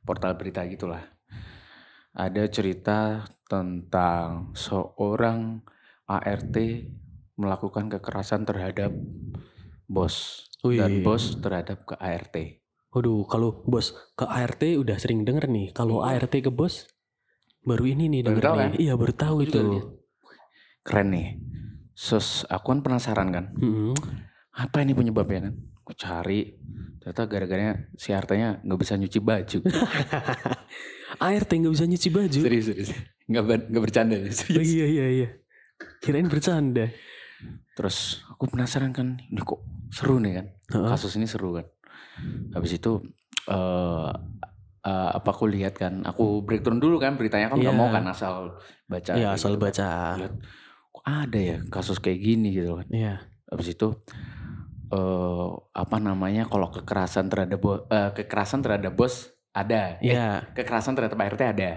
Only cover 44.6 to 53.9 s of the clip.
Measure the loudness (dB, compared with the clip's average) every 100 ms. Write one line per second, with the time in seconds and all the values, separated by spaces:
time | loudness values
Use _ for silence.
44.6 | -20 _ -4 -2 0 0 -2 0 0 2
45.6 | -2 -2 -4 -4 -6 0 2 2 0 0
46.6 | 2 4 4 4 2 0 2 2 2 4
47.6 | 4 6 4 4 0 -2 -4 -4 -8 -12
48.6 | -20 -20 -8 -6 -2 0 2 2 2 2
49.6 | 0 0 0 0 -2 -4 -6 -10 -14 -20
50.6 | -20 -20 _ -10 -4 -2 0 0 0 -2
51.6 | -4 -6 -4 -2 0 0 2 4 2 0
52.6 | -2 -4 -2 -2 -2 -4 -10 _ -12 -6
53.6 | -6 0 -2